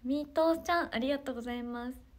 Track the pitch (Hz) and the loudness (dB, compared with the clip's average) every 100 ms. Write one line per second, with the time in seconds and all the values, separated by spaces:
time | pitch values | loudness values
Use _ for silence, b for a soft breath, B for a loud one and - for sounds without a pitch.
0 | 247 285 294 - 320 330 330 349 302 226 | 0 -2 0 4 4 4 2 2 2 0
1 | 262 285 277 240 240 240 240 240 247 262 | 0 -2 -2 -6 -6 -6 -6 -6 -8 -10
2 | - | -14